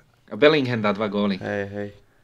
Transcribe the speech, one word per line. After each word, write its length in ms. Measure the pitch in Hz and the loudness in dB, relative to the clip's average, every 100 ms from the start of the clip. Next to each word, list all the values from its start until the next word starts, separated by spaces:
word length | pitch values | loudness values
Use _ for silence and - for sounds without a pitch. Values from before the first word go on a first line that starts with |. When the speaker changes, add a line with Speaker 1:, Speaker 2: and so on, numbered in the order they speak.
| _ _ - | _ _ -12
Speaker 1:
A 100 | 107 | 4
Bellingham 460 | 147 156 127 120 | 4 4 2 0
dá 80 | 104 | 0
dva 160 | 101 107 | 0 -2
góly. 320 | 104 104 95 | 0 0 -2
Speaker 2:
Hej, 260 | 104 101 98 | -4 -4 -4
hej. 200 | 101 104 - _ _ | -8 -10 -12 _ _